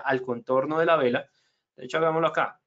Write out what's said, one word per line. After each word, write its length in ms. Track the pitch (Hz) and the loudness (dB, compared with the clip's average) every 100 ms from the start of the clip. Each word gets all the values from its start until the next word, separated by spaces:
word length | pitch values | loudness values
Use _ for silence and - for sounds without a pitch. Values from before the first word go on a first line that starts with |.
al 180 | 135 131 | -2 -2
contorno 560 | 127 120 - 131 143 156 | -2 -6 0 0 0 0
de 80 | 170 | 2
la 80 | |
vela. 320 | 160 127 131 - _ _ _ _ | 4 2 -2 -6 _ _ _ _
De 100 | - | -18
hecho, 140 | 131 160 | -6 -2
hagámoslo 300 | 160 160 160 | 0 2 0
acá, 320 | 165 117 - | 0 -2 -6